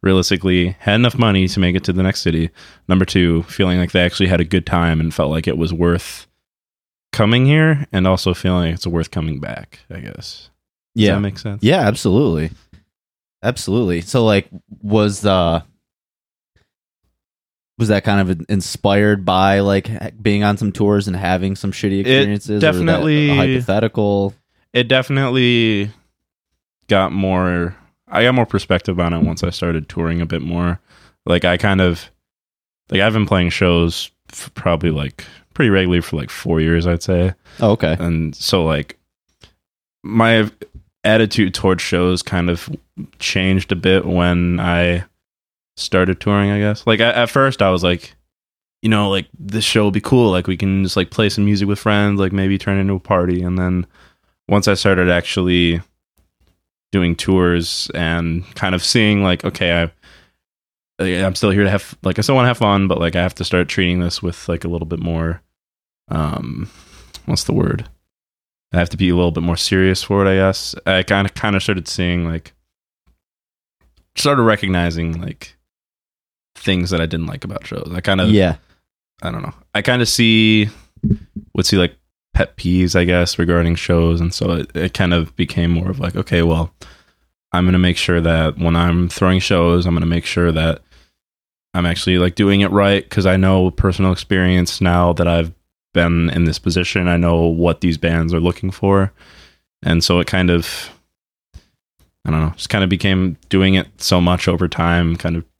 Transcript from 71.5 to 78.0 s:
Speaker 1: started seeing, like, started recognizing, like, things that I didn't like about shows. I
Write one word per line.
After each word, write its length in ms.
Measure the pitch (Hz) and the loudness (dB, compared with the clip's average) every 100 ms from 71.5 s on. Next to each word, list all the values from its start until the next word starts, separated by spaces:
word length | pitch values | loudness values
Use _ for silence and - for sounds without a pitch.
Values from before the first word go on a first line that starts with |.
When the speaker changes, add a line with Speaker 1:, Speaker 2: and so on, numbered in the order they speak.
| 98 | -2
Speaker 1:
started 260 | - 95 82 | -2 -4 -6
seeing, 380 | - 90 87 | -4 -2 -2
like, 300 | 85 82 - _ _ _ _ _ _ _ _ _ _ _ _ _ _ _ _ | -4 -6 -10 _ _ _ _ _ _ _ _ _ _ _ _ _ _ _ _
started 280 | - 147 143 | -4 0 2
recognizing, 800 | 113 104 98 90 87 82 82 82 | 2 2 0 -2 -2 -2 -6 -6
like, 340 | 98 - - _ _ _ _ _ _ _ _ _ _ - | -10 -12 -18 _ _ _ _ _ _ _ _ _ _ -12
things 340 | - 92 87 | -4 -2 -2
that 100 | 90 | -2
I 60 | 82 | -2
didn't 200 | 82 82 | -4 -8
like 180 | 85 | -10
about 220 | - - - | -12 -12 -12
shows. 260 | - - | -12 -10
I 60 | 87 | -6